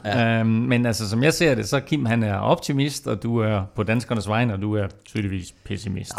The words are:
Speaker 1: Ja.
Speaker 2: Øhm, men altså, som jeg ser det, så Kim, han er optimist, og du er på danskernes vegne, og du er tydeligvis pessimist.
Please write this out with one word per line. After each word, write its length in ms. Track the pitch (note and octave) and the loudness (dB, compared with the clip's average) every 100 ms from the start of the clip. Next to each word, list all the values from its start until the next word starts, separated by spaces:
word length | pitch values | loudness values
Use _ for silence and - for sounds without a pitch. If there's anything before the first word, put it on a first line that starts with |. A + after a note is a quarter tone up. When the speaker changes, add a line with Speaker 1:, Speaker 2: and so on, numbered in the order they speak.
Speaker 1:
Ja. 340 | G#2+ G2+ A#2 A2+ | -2 2 2 4
Speaker 2:
Øhm, 60 | A2+ | 2
men 380 | A2+ B2 A#2+ A#2+ | 2 2 2 2
altså, 220 | G#2+ G#2+ | 0 -2
som 140 | A2+ | 2
jeg 120 | C#3+ | 2
ser 200 | D#3+ E3+ | 4 2
det, 140 | A#2+ G2+ | 2 0
så 120 | C#3+ | -2
Kim, 240 | C3+ D3+ A#2+ | 0 0 2
han 160 | A#2 | 2
er 120 | A2 | 2
optimist, 720 | G2 G#2+ D#3+ - C#3 C#3+ C#3 C3+ | 0 2 0 0 0 0 -2 -4
og 160 | A2+ | -4
du 160 | A#2 A#2 | -2 0
er 240 | G#2+ G#2 F#2+ | 2 0 -2
på 80 | - | -4
danskernes 460 | G2+ A#2 A#2 A#2 F#2+ | 0 0 0 -4 -2
vegne, 240 | G#2+ B2 | 0 0
og 80 | G2 | 0
du 120 | G#2 G#2+ | -2 -2
er 100 | G2 - - | -4 -8 -10
tydeligvis 480 | A2+ G2+ F#2+ E2+ - | -4 -2 -4 -8 -14
pessimist. 480 | - G2 G#2 G2 G2 | -10 -8 -6 -6 -8